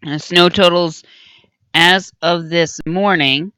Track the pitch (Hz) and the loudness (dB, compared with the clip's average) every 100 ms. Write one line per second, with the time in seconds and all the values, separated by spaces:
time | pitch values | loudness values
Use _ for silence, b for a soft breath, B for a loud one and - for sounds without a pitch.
0 | 147 151 - 175 175 175 180 175 175 160 | -8 -10 -2 2 2 4 2 2 -2 -6
1 | _ b b b b b _ 160 170 185 | _ b b b b b _ 0 2 2
2 | 185 _ 160 170 160 170 165 - - 175 | -2 _ -2 -2 -2 -2 -2 -4 -8 -2
3 | 202 180 139 135 180 | 0 0 0 0 -4